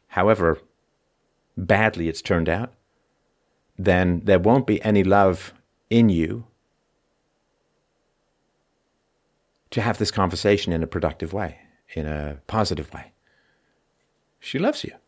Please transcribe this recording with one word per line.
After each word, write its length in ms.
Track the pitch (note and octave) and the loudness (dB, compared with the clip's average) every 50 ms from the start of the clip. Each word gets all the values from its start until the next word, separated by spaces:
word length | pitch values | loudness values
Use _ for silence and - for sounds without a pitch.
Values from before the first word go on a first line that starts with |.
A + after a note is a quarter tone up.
| _ _ | _ _
however 520 | - F#2 F#2 G#2+ A2+ G2 F2 E2 D#2 - - _ _ _ _ _ _ _ _ _ _ _ _ _ _ _ _ _ - | -2 0 2 2 2 2 2 0 0 0 -4 _ _ _ _ _ _ _ _ _ _ _ _ _ _ _ _ _ -12
badly 520 | - F#2+ F2+ G#2+ G2 A2 A2 - E2+ E2+ E2 | -6 0 0 2 2 2 0 0 -2 -4 -4
it's 140 | D#2+ - - | -6 -6 -4
turned 260 | - F#2+ E2+ D#2+ D#2+ | -2 0 0 0 0
out, 240 | E2 G2 - - - _ _ _ _ _ _ _ _ _ _ _ _ _ _ _ _ _ _ _ _ - | 0 -2 -4 -6 -12 _ _ _ _ _ _ _ _ _ _ _ _ _ _ _ _ _ _ _ _ -4
then 420 | F#2 G2 F2+ F2+ F#2 F2+ F2 E2+ - | 0 2 2 2 2 2 0 0 2
there 140 | G2+ G2 F2+ | 2 2 4
won't 280 | F2 G#2+ A#2+ C3+ A#2+ | 4 4 4 2 2
be 160 | - G#2+ - - | 0 -2 0 0
any 220 | A2 G#2 G2+ F#2 | 2 2 4 4
love 480 | F#2+ G2+ G2+ G2 F#2+ F#2 - - - - _ _ _ _ _ _ - | 4 6 6 6 4 2 0 -6 -14 -20 _ _ _ _ _ _ 0
in 180 | A2+ A#2 A#2 G#2+ | 4 4 4 4
you 380 | F#2 E2 D#2+ E2 G2+ A#2+ A#2 _ _ _ _ _ _ _ _ _ _ _ _ _ _ _ _ _ _ _ _ _ _ _ _ _ _ _ _ _ _ _ _ _ _ _ _ _ _ _ _ _ _ _ _ _ _ _ _ _ _ _ _ _ _ _ _ _ _ _ _ _ _ _ _ - | 4 2 0 -2 -4 -8 -12 _ _ _ _ _ _ _ _ _ _ _ _ _ _ _ _ _ _ _ _ _ _ _ _ _ _ _ _ _ _ _ _ _ _ _ _ _ _ _ _ _ _ _ _ _ _ _ _ _ _ _ _ _ _ _ _ _ _ _ _ _ _ _ _ -10
to 100 | - A#2 | -6 -4
have 180 | G#2 A2+ G#2 - | -2 -2 -2 -2
this 120 | A2 - | -4 -4
conversation 640 | - - F#2+ F2+ F2+ - - G#2 G#2 G2+ - F2+ E2 | -2 -2 -2 -2 -2 -2 0 2 2 2 0 -2 -4
in 100 | E2 E2 | -4 -4
a 40 | |
productive 460 | D#2 - F2+ D#2 D#2 D2+ - F2+ D#2+ F2+ | -4 -4 -4 -4 -4 -6 -6 -10 -8 -8
way, 260 | G2+ G2 D#2+ D2 - _ _ _ _ _ - - | -6 -8 -8 -10 -14 _ _ _ _ _ -14 -10
in 120 | E2 D2 | -8 -8
a 320 | D2+ D2+ D2 D2 D2 C#2+ C#2+ _ | -6 -6 -8 -8 -10 -10 -14 _
positive 460 | - - A2 G#2+ - F2+ D2+ D2+ - - | -6 -4 -4 -2 -2 -4 -8 -10 -12 -14
way. 200 | - - - _ _ _ _ _ _ _ _ _ _ _ _ _ _ _ _ _ _ _ _ _ _ _ _ _ _ | -20 -20 -20 _ _ _ _ _ _ _ _ _ _ _ _ _ _ _ _ _ _ _ _ _ _ _ _ _ _
She 180 | - - - C3+ | -14 -8 -6 -4
loves 260 | F3+ C4 D4+ - - | -2 -2 -4 -4 -8
you. 80 | - - - _ | -14 -14 -16 _